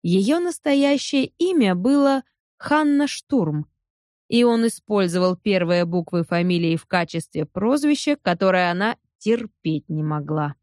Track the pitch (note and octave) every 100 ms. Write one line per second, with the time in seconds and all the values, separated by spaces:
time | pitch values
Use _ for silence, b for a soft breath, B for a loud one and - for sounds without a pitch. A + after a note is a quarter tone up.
0 | E3+ F#3 G3+ E4 F4 E4 D4+ C#4+ C#4 C#4+
1 | - C#4 - _ F4 F4 G#3 F3+ G#3 C#4+
2 | C#4 C4+ - _ _ _ - D4+ D4+ C#4+
3 | C#4+ - _ C4+ E3 D3+ D3 _ _ _
4 | _ _ _ A#3 A#3+ A#3 A3+ - _ G#3
5 | F#3 F3 F#3 F3+ G#3+ F#3+ E3+ F3 F3 F3+
6 | E3 F3 E3 F3 F3+ F3 E3+ D#3+ - F3+
7 | E3 E3+ - D3+ D#3 F#3 G#3+ C#4+ D4 D4
8 | - D4 - F3 F#3+ F#3 F3 F3 G#3 -
9 | _ _ G#3 A#3 A3+ _ D#3+ D#3 - D#3
10 | D#3 D3+ C#3+ D#3 D3 C#3